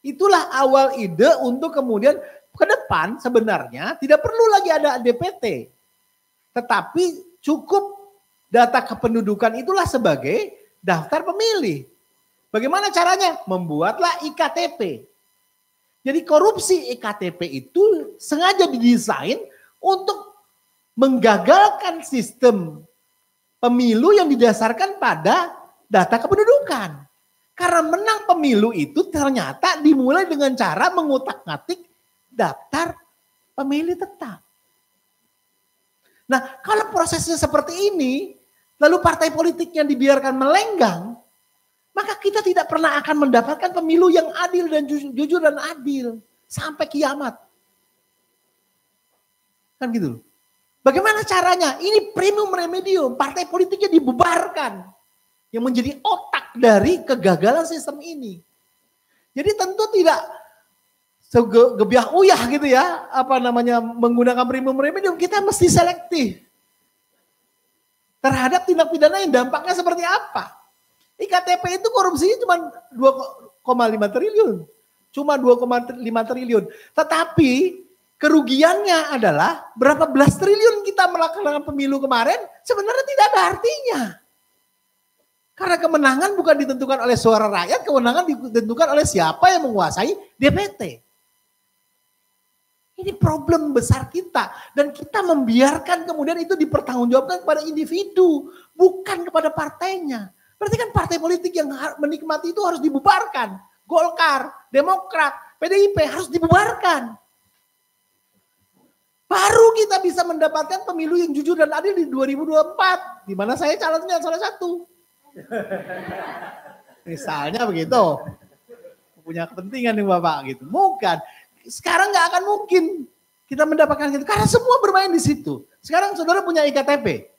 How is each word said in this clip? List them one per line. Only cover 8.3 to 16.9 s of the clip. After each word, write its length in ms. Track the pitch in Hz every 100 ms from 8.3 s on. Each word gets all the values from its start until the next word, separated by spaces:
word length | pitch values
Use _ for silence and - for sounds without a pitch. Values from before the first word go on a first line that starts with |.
| _ _
data 320 | 220 240 247
kependudukan 800 | 247 226 233 226 202 208 226 226
itulah 240 | 254 381 339
sebagai 680 | 262 214 147 123 202 415 - _ _
daftar 400 | 175 170 160 302
pemilih. 640 | 330 381 453 415 240 143 131 _ _ _ _ _ _
Bagaimana 400 | 214 254 359 403
caranya? 560 | 349 349 370 370 311
Membuatlah 800 | - 185 170 151 175 226 339 339
iktp. 800 | 302 233 302 339 339 339 202 120 - _ _ _ _ _ _ _ _ _
Jadi 200 | 262 294
korupsi 640 | 330 302 381 392 - 370 247